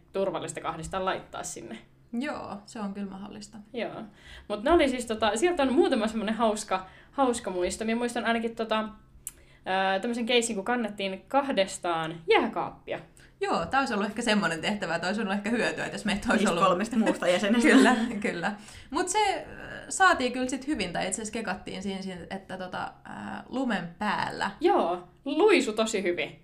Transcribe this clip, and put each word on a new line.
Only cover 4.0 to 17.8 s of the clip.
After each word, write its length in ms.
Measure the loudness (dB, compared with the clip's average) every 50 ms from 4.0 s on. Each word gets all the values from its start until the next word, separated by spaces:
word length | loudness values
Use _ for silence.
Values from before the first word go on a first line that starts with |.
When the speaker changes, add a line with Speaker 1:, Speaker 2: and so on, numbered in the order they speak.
| -12 -14 -16 -20 -20 -20 -20 -20 -8 -6
Speaker 1:
Mut 140 | -6 -2
ne 80 | 2 4
oli 180 | 6 6 6 4
siis 180 | 2 -2 -2
tota, 300 | -4 -2 2 2 2 2
sieltä 260 | 4 2 2 4 4
on 100 | 2 4
muutama 340 | 4 4 4 4 4 2 2 0
semmonen 260 | 0 -2 -2 -2 0
hauska, 520 | 2 2 2 2 0 -2 -2 -2 -2 -2 -8 -16 -20 -20 -10
hauska 380 | 0 2 2 2 2 0 -4 -4
muisto. 340 | -2 0 -2 -2 -2 -2 -2
Minä 140 | -2 0 0
muistan 260 | -2 -2 -2 -2 0
ainakin 320 | 0 0 0 0 -4 -4
tota, 320 | -4 -2 -2 0 -2 -2 -4 -10 -16 -20 -20 _ -16 -16 -16 -16 -16 -20 -20 -20 -12 -4
ää, 340 | -2 0 2 2 2 2 0
tämmösen 260 | 0 -2 -2 -2 0
keissin, 300 | 2 4 2 2 2 -2
kun 80 | -4 -2
kannettiin 600 | -2 0 0 -2 -4 -4 -4 -4 -4 -4 -6 -8 0
kahdestaan 840 | 0 0 2 2 2 2 2 2 -2 -4 -2 -2 -2 0 -2 -4 -6 -8 2 4
jääkaappia. 680 | 4 4 4 2 -2 -4 -4 -4 -8 -12 -10 -8 -8 -8 -8 -14 -20 -20 -20 -20 _ _
Speaker 2:
Joo, 260 | -2 0 0 0 0
tää 140 | 0 0 0
olisi 140 | 2 2 0
ollut 120 | 0 0
ehkä 160 | -2 -2 -2
semmonen 380 | 0 2 2 4 2 2 0 0
tehtävä, 340 | -2 -2 -2 -2 -2 -2 -2
että 120 | -2 -2
olisi 140 | -2 -2 -2
ollut 140 | -2 -2 -2
ehkä 160 | -2 0 0
hyötyä, 340 | 0 2 2 0 0 -2 -6
että 100 | -6 -6
jos 80 | -4 -2
meitä 220 | -2 -2 0 2 2
olisi 140 | 2 4 4
Speaker 3:
Niistä 60 | 4
Speaker 2:
ollut 140 | 4 4 4 4
Speaker 3:
kolmesta 280 | 4 2 0 0 2 2
muusta 300 | 2 2 2 2 2 2
jäsenestä. 400 | 4 4 4 4 4 6 6 8
Speaker 2:
Kyllä, 280 | 8 10